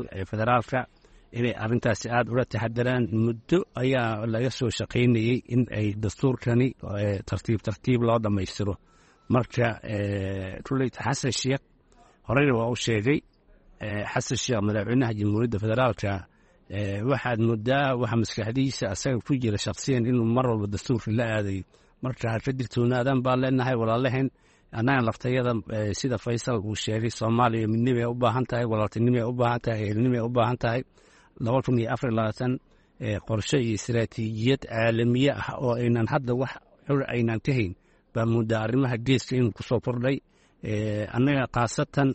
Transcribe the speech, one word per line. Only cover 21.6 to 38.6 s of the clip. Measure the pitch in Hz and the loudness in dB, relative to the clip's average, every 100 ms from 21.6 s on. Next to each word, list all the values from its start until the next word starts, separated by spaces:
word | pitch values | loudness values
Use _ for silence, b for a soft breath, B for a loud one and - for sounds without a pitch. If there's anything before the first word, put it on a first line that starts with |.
| - b b b | -8 b b b
Marka | 127 113 113 | -8 -4 -2
ha | 113 | -2
ka | 139 | -2
digtoonaadaan | 131 117 123 120 127 131 131 | -4 -2 0 2 2 2 2
baan | 131 127 | 2 2
leenahay | 131 131 127 120 | 2 2 2 0
walaalaheen. | 113 117 131 131 135 - b b b | 2 2 2 0 -2 -4 b b b
Annaga | 113 120 135 | -2 2 2
laftayada, | 113 - 123 127 123 113 - | 2 0 0 0 2 0 -2
eh, | 110 104 | -2 -2
sida | 98 135 113 | -2 -2 -2
Faysal | 120 117 - 117 | -2 -4 -2 -2
uu | 104 104 | -2 -4
sheegay, | - 110 113 | -2 -2 -2
Soomaaliya | - 113 117 123 113 107 | -2 0 4 2 2 0
midnimo | 113 123 120 | 2 2 2
ay | 120 | 0
u | |
baahan | 123 123 123 117 | 0 2 2 0
tahay, | 120 120 | -2 0
walaaltinimo | 110 107 107 120 123 | 0 0 2 2 2
ay | |
u | 117 | 0
baahan | 123 117 120 | 0 0 0
tahay, | 120 110 | -2 -2
ehelnimo | 104 104 127 123 | 0 2 2 2
ay | |
u | 117 | 0
baahan | 123 113 123 | 2 2 0
tahay. | 117 120 - _ b b b b | -2 -2 -4 _ b b b b
Laba | 113 131 | 0 0
kun | 127 123 | 2 0
iyo | 113 | 0
afar | 127 127 | -2 0
iyo | 113 | 0
labaatan, | 110 - 123 127 - b b b | 0 -2 -2 -4 -8 b b b
eh, | 107 98 | -4 -4
qorshe | - 113 - 143 | -2 -4 0 2
iyo | 117 107 | 2 -2
istiraatiijiyad | - 117 110 - 110 110 120 135 | 0 0 0 -2 -6 0 2 2
caalamiye | - 113 113 113 120 123 139 | 0 0 2 2 2 4 2
ah | 104 - - | 0 -4 -2
oo | 127 117 | -2 0
aynan | 120 120 110 | 2 2 2
hadda | 156 123 123 | 0 0 -2
wax | 127 - - _ | -2 -8 -20 _
xur | - 139 - | -2 -2 0
aynan | 123 117 113 | 0 0 0
ka | - | 0
hayn | 131 92 - b b b 113 | 0 -2 -6 b b b -2
baa | 113 | 2
muddaa | 117 113 113 | 2 2 0